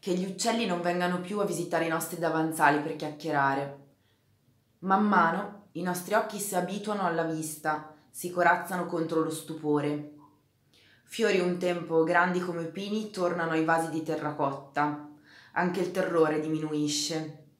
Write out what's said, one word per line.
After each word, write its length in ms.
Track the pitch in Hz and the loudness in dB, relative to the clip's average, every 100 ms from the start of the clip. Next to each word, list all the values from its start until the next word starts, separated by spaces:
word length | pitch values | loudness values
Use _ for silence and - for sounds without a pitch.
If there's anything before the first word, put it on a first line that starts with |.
che 120 | - | -2
gli 120 | 180 | -2
uccelli 400 | 190 185 233 226 | -2 -2 -2 0
non 160 | 214 175 | 0 0
vengano 400 | 175 175 180 180 | 0 0 0 -2
più 200 | 180 208 | -4 -2
a 40 | |
visitare 420 | 202 165 170 165 165 | -2 -2 -2 0 0
i 20 | |
nostri 320 | 165 - 170 | -2 -4 -2
davanzali 580 | 165 160 160 156 147 147 | 0 0 0 4 6 6
per 160 | 151 | 0
chiacchierare. 840 | 156 156 151 160 143 139 135 143 139 - _ _ _ _ _ _ _ _ _ | -6 -8 -8 -2 2 2 2 -4 -10 -20 _ _ _ _ _ _ _ _ _
Man 240 | 185 190 | 2 4
mano 680 | 208 190 165 185 208 - - | 6 6 4 2 -6 -10 -14
i 100 | 160 | -6
nostri 320 | 180 180 - | -4 -4 0
occhi 240 | 208 214 208 | 0 0 -6
si 160 | - | -2
abituano 480 | 185 175 202 208 202 | -2 -2 -4 -4 -2
alla 220 | 180 170 | 0 0
vista, 720 | 160 160 151 - 156 151 - - _ | 0 -2 -4 -4 -2 -4 -6 -20 _
si 220 | - 180 | -10 -6
corazzano 560 | 175 175 175 - 185 170 | 2 4 4 0 -4 -2
contro 380 | 170 160 160 | -2 0 0
lo 60 | 160 | 0
stupore. 840 | 151 - 156 151 147 143 147 - - - _ _ _ _ _ _ _ | -2 -8 -6 0 2 2 -2 -6 -16 -20 _ _ _ _ _ _ _
Fiori 380 | _ - 214 190 | _ 0 2 4
un 180 | 180 180 | 2 0
tempo 460 | 180 175 160 160 | -2 -2 2 2
grandi 340 | 160 175 180 180 | 4 4 4 2
come 280 | 180 170 165 | -2 -4 -6
pini 440 | 190 196 214 214 | -6 -4 -4 -4
tornano 400 | 190 175 170 165 | -2 -2 0 0
ai 140 | 160 | 0
vasi 260 | 160 160 160 | 2 2 2
di 140 | 156 | -4
terracotta. 1040 | 147 156 147 143 139 135 - - 147 147 - - - - - | -4 -4 -4 -2 -2 -2 -8 -2 -2 -2 -10 -20 -20 -20 -8
Anche 260 | - 180 180 | -2 0 0
il 100 | 180 | -2
terrore 480 | 196 175 170 156 151 | -2 0 4 4 4
diminuisce. 1080 | 156 156 156 151 147 - - 160 147 - - _ | 0 -2 -2 -2 0 -2 -2 -4 -6 -12 -20 _